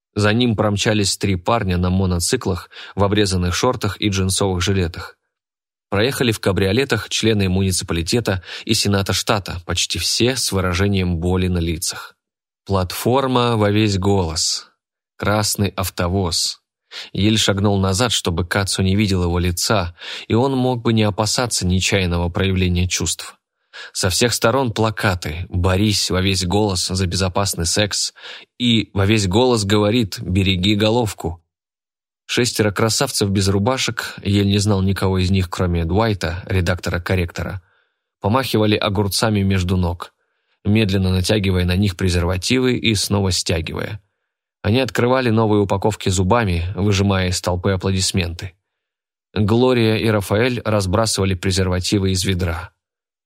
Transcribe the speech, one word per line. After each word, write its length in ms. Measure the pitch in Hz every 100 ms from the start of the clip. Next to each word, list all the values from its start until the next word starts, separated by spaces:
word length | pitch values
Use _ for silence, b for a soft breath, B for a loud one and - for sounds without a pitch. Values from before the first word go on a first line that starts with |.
| _ 104
За 160 | 104
ним 220 | 110 123
промчались 600 | 104 107 101 120 107 98
три 200 | - 101
парня 420 | 90 - 117 95 90
на 140 | 90
моноциклах, 800 | 92 92 87 - 127 98 92 - B B
в 80 | 95
обрезанных 500 | 98 104 98 92 90
шортах 480 | 85 127 123 101 -
и 80 | 104
джинсовых 520 | 98 95 - 101 90
жилетах. 540 | 90 98 85 87 - - _ _ _ _ _ _ _
Проехали 400 | 101 123 139 123
в 80 | 101
кабриолетах 680 | 107 92 95 113 139 107 -
члены 400 | - 110 107 95
муниципалитета 920 | 92 95 90 90 85 82 120 110 92 B B
и 80 | -
сената 400 | 110 104 98 95
штата, 480 | 95 - 107 - 87 -
почти 320 | 87 - 90
все 360 | - - 120
с 160 | 131 -
выражением 640 | 95 90 85 101 98 90 85
боли 320 | 87 92 92
на 100 | 87
лицах. 560 | 82 80 - - - _ _ _ _ _
Платформа 920 | - 95 90 - 117 131 131 127 120 110
во 120 | 104
весь 300 | 104 107 95
голос. 720 | 98 98 80 76 - - - _ _ _ _ -
Красный 520 | 101 107 104 - 98
автовоз. 920 | - 90 - 87 98 87 - - - _ _ B B B
Ель 240 | 92 107 110
шагнул 420 | - 98 104 98
назад, 320 | 95 95 123
чтобы 320 | - 98 85
Кацу 380 | 85 104 95 -
не 140 | 92
видел 260 | 98 104 92
его 160 | 87 87
лица, 580 | 87 85 - 107 87 B B B -
и 60 |
он 240 | 110 139 131
мог 240 | 127 120
бы 120 | 120
не 100 | 110
опасаться 600 | 107 98 107 - 120 -
нечаянного 680 | 90 92 - 101 90 87 87
проявления 580 | 90 95 92 90 90 90
чувств. 500 | - 85 - - - _ B B B B
Со 160 | - 98
всех 240 | - 123
сторон 380 | - 117 131 123
плакаты 720 | 107 110 - 107 90 - 82 87
«Борись 600 | 92 92 95 107 95 -
во 120 | 90
весь 240 | 95 92
голос 420 | 90 101 107 90 -
за 180 | 92
безопасный 600 | 90 92 92 101 98 -
секс» 480 | 85 107 104 - - B B B - -
и 320 | 120 113 -
«Во 120 | 98
весь 220 | 98 113 98
голос 380 | 107 127 117
говорит: 540 | 101 107 104 123 104 -
береги 560 | 92 92 95 92 98
головку». 680 | 101 107 120 110 - 80 85 _ _ _ _ _ _ _ _
Шестеро 460 | - - 120 - 107
красавцев 580 | - 113 - 139 - 101
без 180 | 98 95
рубашек, 680 | 98 107 131 - 113 - -
Ель 260 | 95 101 101
не 100 | 101
знал 240 | 104 98
никого 360 | 95 98 95 92
из 120 | 90
них, 180 | 95 87
кроме 360 | - 90 85
Дуайта, 580 | 82 95 113 92 80 87 -
редактора-корректора, 1120 | 95 87 85 87 87 - 92 85 - 76 95 - _ _ _ _ _
помахивали 560 | 101 127 127 110 107
огурцами 680 | 104 104 101 98 - 113 104
между 360 | 98 95 90 92
ног, 360 | 87 87 - _ _ _ _ _
медленно 460 | 101 110 104 98 92
натягивая 520 | 92 90 110 98 90
на 140 | 90 90
них 180 | 104
презервативы 800 | - 95 87 85 90 - 127 127 120
и 160 | 113
снова 360 | 101 - 101 98
стягивая. 680 | 87 - 85 85 82 - 104 _ _ _ _ _ _
Они 200 | 101 123
открывали 480 | 123 - 120 131 123
новые 320 | 110 110 104
упаковки 480 | 98 98 107 - 98
зубами, 560 | 92 92 120 101 85 90
выжимая 540 | 90 104 95 101 95 90
из 120 | 90
толпы 300 | 90 90 101
аплодисменты. 800 | 95 98 95 95 95 85 85 95 - _ _ _ _ _ _ _
Глория 640 | 98 104 117 127 123 110
и 120 | 110 110
Рафаэль 540 | 104 - 101 127 123
разбрасывали 680 | 110 107 92 104 110 - 98
презервативы 760 | 90 98 92 92 90 - 104 95
из 140 | 90
ведра. 480 | 95 90 85 82 85 _ _ _ _ _